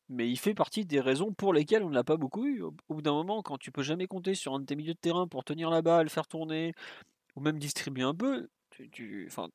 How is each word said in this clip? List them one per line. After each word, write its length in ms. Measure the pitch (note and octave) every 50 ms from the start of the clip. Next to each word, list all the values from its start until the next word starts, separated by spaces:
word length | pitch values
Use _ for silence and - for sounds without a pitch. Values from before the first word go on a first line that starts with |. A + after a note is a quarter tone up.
| _ -
Mais 180 | B2+ B2 A#2 A#2+
il 80 | B2+ B2+
fait 160 | - G3+ G#3+
partie 300 | G3+ G#3 - - A3 G#3
des 160 | E3 D3 C#3
raisons 320 | B2 C3 C3 C#3+ F#3+ A3
pour 200 | F#3+ - G3 G3
lesquelles 300 | F3 D3 D3+ - G#3+ A3
on 60 | G3+ E3
ne 60 | C#3+
l'a 100 | B2 B2
pas 120 | - D#3 E3
beaucoup 260 | C#3+ C3 - G3+ B3+
eu. 160 | D4 C#4 G#3+
Au, 120 | E2+ D3+ D3+ D#3+ - -
au 60 | D#3
bout 80 | D#3
d'un 100 | D3 D3+
moment, 300 | D3 D3+ E3 F#3 G#3+ A3
quand 160 | - - C#3+ C3
tu 140 | - C3
peux 100 | - D3
jamais 240 | C3 C#3+ D#3 F3+ F#3
compter 280 | F#3 F#3+ F#3 F3 F#3+ G3
sur 200 | - - C#3 C3+
un 60 | C#3
de 60 | C#3
tes 100 | C3 C#3+
milieux 180 | D3 D3+ D#3+ E3+
de 40 | -
terrain 280 | - E3+ E3 F3+ F3+
pour 160 | E3+ - C3
tenir 280 | - - D3 D#3+ E3 E3
la 120 | E3 E3
balle, 280 | D#3+ E3 E3+ E3+ D#3+ D3
faire 180 | - D#3+ D3+ -
tourner, 460 | - D#3+ D#3+ D#3+ D#3 D#3+ E3 E3+ F3 - - - - - - _ _ _ _ _ -
ou 60 | C3+
même 180 | C#3 D3+ D#3 D3+
distribuer 460 | C#3+ C#3+ - - - C#3 C3+ B2+ B2+
un 100 | C3 D#3
peu, 340 | E3+ A#3+ C#4 C4+ B3 - - _ _ _ _
tu, 200 | - - B2 -
tu, 360 | - - A#2 G#2 G#2 G2+ E2+ -
enfin, 200 | - - F2 E2 -